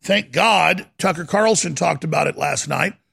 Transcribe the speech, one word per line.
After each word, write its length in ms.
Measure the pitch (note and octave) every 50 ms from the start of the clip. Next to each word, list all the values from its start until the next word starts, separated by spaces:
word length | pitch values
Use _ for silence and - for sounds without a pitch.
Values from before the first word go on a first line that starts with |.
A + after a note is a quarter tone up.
| -
Thank 300 | - G3 G#3 - - B2
God 540 | D#3+ G3+ A3+ G#3 F#3 D#3+ D#3+ F#3 F#3 - - _ -
Tucker 260 | - F#3+ E3+ E3 E3+
Carlson 500 | - - G3+ A3 A3 A3 - - F3 D3
talked 300 | - F3 E3+ - C#3 -
about 220 | D#3+ D3+ D3+ D3
it 100 | C#3+ -
last 320 | - C#3+ D3 C#3 - - C#3+
night. 260 | C#3 C3 D3+ G3 - _ _ _